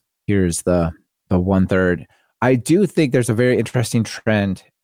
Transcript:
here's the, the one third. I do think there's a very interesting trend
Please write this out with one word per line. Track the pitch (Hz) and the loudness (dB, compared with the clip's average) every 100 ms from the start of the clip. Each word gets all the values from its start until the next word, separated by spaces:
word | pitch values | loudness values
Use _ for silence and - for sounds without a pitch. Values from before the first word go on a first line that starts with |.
| _ _ - | _ _ -2
here's | 101 87 85 | 0 0 -2
the, | - 87 85 - _ _ - | 0 0 0 -6 _ _ -4
the | 92 | -2
one | 90 95 92 | 0 0 2
third. | 95 92 87 - _ _ - | 0 0 -2 -6 _ _ -4
I | 127 127 | 0 0
do | - 170 196 | 2 2 2
think | - 147 | 0 0
there's | 127 120 | 0 0
a | |
very | 113 123 113 | 0 2 0
interesting | 113 127 117 120 104 | 0 -2 -2 -2 -4
trend | - - 107 101 92 - _ | -6 -2 0 0 -4 -10 _